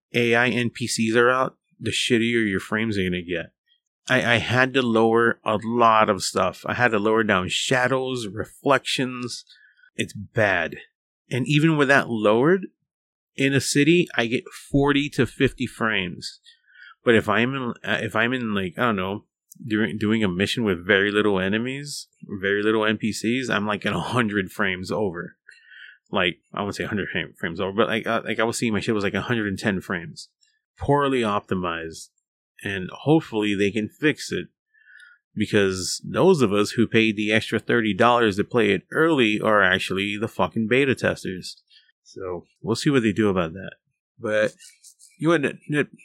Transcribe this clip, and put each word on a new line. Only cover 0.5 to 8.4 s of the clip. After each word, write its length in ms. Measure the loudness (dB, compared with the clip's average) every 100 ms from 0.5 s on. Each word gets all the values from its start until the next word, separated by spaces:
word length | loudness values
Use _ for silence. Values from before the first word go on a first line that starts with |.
| 0 -2
P 180 | -4 -6
Cs 300 | -2 2 4
are 140 | 4
out, 260 | 2 -2 -6 _ _
the 120 | -6
shittier 540 | -4 0 2 2 0 0
your 140 | -2
frames 380 | -2 -4 -2 -2
are 60 |
gonna 180 | -2 -4
get. 300 | -4 -6 -8 _ _ _ _ _ -2
I, 240 | 0 2
I 20 | 0
had 360 | 2 2 2
to 80 | 2
lower 580 | 2 4 4 4 2 0
a 140 | -2 -4
lot 480 | -2 2 6 6 4
of 120 | 2
stuff. 420 | -2 0 -2 -2 -6
I 80 |
had 160 | 0 2
to 80 | 2
lower 240 | 2 2
down 260 | 2 2 0
shadows, 800 | -4 0 0 2 -2 -4 -6 -8
reflections. 1160 | -8